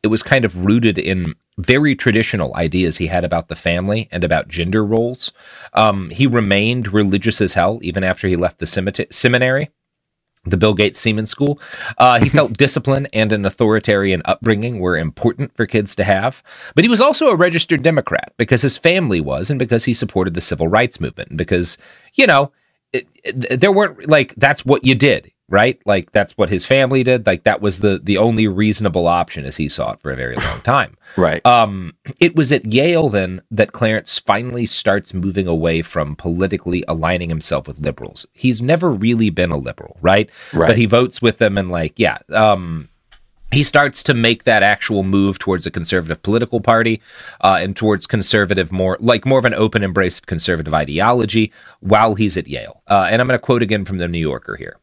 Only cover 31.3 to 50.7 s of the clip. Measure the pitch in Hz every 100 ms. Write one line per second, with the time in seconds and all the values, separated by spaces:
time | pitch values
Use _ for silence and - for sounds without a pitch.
31.3 | 80 - 120 107 98 85 _ - - 170
32.3 | 165 131 139 107 120 156 170 151 101 92
33.3 | 92 _ 107 104 - 110 110 - - -
34.3 | 101 123 123 113 - 107 101 - 92 95
35.3 | 95 92 82 82 82 80 82 73 76 87
36.3 | 85 95 95 90 90 - 80 80 87 85
37.3 | 80 - 71 73 71 73 67 - - -
38.3 | _ 127 113 123 165 175 104 113 117 110
39.3 | 82 90 76 62 - - - 85 101 110
40.3 | - - - 82 110 113 117 127 - 117
41.3 | - 110 98 90 87 80 - 92 - _
42.3 | 90 110 95 87 82 73 _ _ - _
43.3 | _ - 139 143 147 143 - - 120 117
44.3 | 113 - 107 101 101 - 104 95 98 98
45.3 | 95 - 92 85 90 82 95 80 80 -
46.3 | 113 117 117 110 113 113 110 _ - -
47.3 | - 95 92 95 95 107 101 - 110 95
48.3 | 110 95 95 85 92 92 92 113 117 135
49.3 | 135 120 92 107 110 98 90 92 - -
50.3 | 85 - 85 76